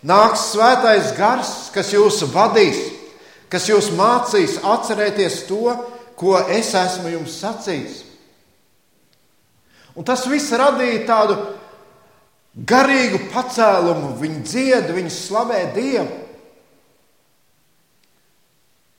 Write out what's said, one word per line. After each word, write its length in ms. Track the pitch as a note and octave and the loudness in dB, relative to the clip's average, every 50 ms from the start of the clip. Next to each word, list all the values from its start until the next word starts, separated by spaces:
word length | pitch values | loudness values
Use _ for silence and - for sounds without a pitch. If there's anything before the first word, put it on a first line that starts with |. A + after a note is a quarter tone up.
| - | 0
nāks 480 | D3+ F3+ G3+ G#3+ A3+ A3 - - - | 4 6 6 6 6 4 0 -4 -4
svētais 640 | - G#3 A3+ B3 B3+ - A#3 A3+ G#3+ G3 - - - | 0 2 4 4 4 4 4 4 4 4 2 0 -2
gars, 540 | - G3 A3 B3+ B3 - - - - - - | 0 0 0 0 0 -4 -6 -10 -12 -12 -8
kas 220 | - F#3+ - - G3+ | -6 -6 -4 0 4
jūs 300 | G#3 G#3 G#3 - - E3 C3+ B2 | 4 4 4 4 0 -2 0 2
vadīs, 580 | F3 G#3+ A3+ - A3+ G3+ D3+ - - - - - - - - - - - - - - _ - | 2 2 4 4 4 4 4 2 -2 -6 -8 -10 -14 -18 -20 -20 -20 -20 -20 -20 -20 _ -6
kas 200 | - F3+ - - | -6 -4 0 2
jūs 240 | G#3+ G#3 G#3 G#3 E3 | 2 2 2 2 0
mācīs 640 | E3+ G3 A3+ A#3+ B3 A#3+ - G#3+ G3+ E3 C#3+ - - | 2 4 4 4 2 0 0 2 2 2 0 -2 -2
atcerēties 880 | - G3 A3 - - - A3 G#3 G#3 G3+ G#3 G3+ F#3+ E3+ - - - - | 0 0 0 0 0 -2 -2 -2 -2 -2 0 0 -2 -2 -2 -6 -8 -6
to, 300 | F#3+ G#3+ A#3 A#3+ A#3+ A#3 - - - - - - - | -4 -2 -2 -2 -2 -4 -8 -12 -14 -18 -20 -20 -10
ko 200 | - F3 F#3+ F#3+ F3 | -4 0 2 2 2
es 360 | - - F3+ A3+ A3 - - | 2 0 -2 -2 -2 0 0
esmu 420 | F#3 F3+ F3+ F3+ F3+ F3 E3 E3+ | 0 0 0 -2 -6 -6 -6 -6
jums 240 | E3 D#3 - - - | -8 -8 -10 -10 -8
sacījis." 640 | F#3+ G#3 G#3+ - - G3+ E3+ C#3 A#2 - - - - - - _ _ _ _ _ _ _ _ _ _ _ _ _ _ _ _ _ _ _ _ _ _ _ _ _ _ _ _ _ _ _ _ _ _ _ - | -8 -8 -8 -8 -8 -8 -8 -6 -8 -10 -14 -16 -20 -20 -20 _ _ _ _ _ _ _ _ _ _ _ _ _ _ _ _ _ _ _ _ _ _ _ _ _ _ _ _ _ _ _ _ _ _ _ -16
Un 80 | D#3+ E3 | -8 -4
tas 220 | - B3+ B3 B3+ B3+ | -4 -4 -2 -2 -2
viss 240 | C#4+ C#4+ - - | -2 -2 -2 -2
radīja 540 | A#3 A#3+ C4+ C#4+ B3 B3+ B3+ A#3+ A3+ G#3+ - A#3+ | 0 2 2 2 2 2 0 -2 -2 -2 -2 0
tādu 300 | A3+ A3 G#3 G3+ G3 - - - - - - - - - - - _ _ _ _ _ _ _ _ _ _ _ _ - | 2 2 2 2 0 -2 -6 -10 -12 -14 -18 -20 -20 -20 -20 -20 _ _ _ _ _ _ _ _ _ _ _ _ -20
garīgu 760 | - - - A3+ C4 C4+ C4+ C4+ C4 B3 A3 F#3+ - - - | -12 -2 2 4 4 4 4 2 2 2 0 -2 -4 -6 -6
pacēlumu. 840 | - B3 B3 - - A#3 A3+ G#3 F#3+ F3+ F3 E3+ E3 D3+ D3 C#3 A#2+ A#2 | -6 -6 -6 -4 0 2 4 4 4 4 2 2 0 -2 -4 -6 -6 -6
Viņi 240 | D3 D#3 D#3 D3 B2 | -8 -8 -8 -8 -8
dzied, 480 | - - B3+ C4 C4+ B3+ A#3 F3+ D#3 | -6 -4 -2 0 2 2 2 2 0
viņi 220 | E3+ F#3 F3+ D#3+ - | -4 -4 -6 -6 -8
slavē 480 | - - - G3 A3 A#3+ A#3 A#3 F#3+ F3 - - | -10 -8 -4 -2 -2 -2 -2 -2 -4 -4 -4 -4
Dievu. 460 | G#3 B3 C#4 C4+ G#3+ D3+ B2+ - - - - - - - _ _ _ _ _ _ _ _ _ _ _ _ _ _ _ _ _ _ _ _ _ _ _ _ _ _ _ _ _ _ _ _ _ _ _ _ _ _ _ _ _ _ _ _ _ _ _ _ _ _ | -4 -4 -2 -2 -2 -4 -4 -8 -12 -16 -18 -20 -20 -20 _ _ _ _ _ _ _ _ _ _ _ _ _ _ _ _ _ _ _ _ _ _ _ _ _ _ _ _ _ _ _ _ _ _ _ _ _ _ _ _ _ _ _ _ _ _ _ _ _ _